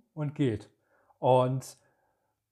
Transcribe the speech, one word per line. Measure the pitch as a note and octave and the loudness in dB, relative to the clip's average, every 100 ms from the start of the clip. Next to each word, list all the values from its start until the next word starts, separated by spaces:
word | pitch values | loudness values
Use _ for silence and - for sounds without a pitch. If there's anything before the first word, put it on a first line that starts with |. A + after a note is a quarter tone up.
| _ | _
und | D#3 D3 D3 | -8 -6 -2
geht. | C3+ G#2 - _ _ _ _ - | -2 -2 -8 _ _ _ _ -4
Und | B2+ B2+ B2+ C3 - - _ _ _ _ _ _ _ | 2 4 2 -2 -10 -18 _ _ _ _ _ _ _